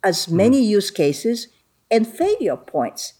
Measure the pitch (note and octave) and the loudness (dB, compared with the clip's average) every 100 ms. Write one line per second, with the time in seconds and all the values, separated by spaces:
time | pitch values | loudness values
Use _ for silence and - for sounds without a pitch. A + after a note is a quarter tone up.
0 | A#3 - - E3 A3 C4+ A3+ G#3 G3 - | 0 -2 -2 2 4 4 4 2 0 0
1 | D3 C#3+ A#3 A#3 - _ _ _ _ A3+ | 0 0 -4 -4 -8 _ _ _ _ 0
2 | A3+ - F#4 G#4 G#3 B2+ - D#3 A#2+ - | 0 -2 -2 0 -2 -4 -6 -4 -4 -6
3 | - | -14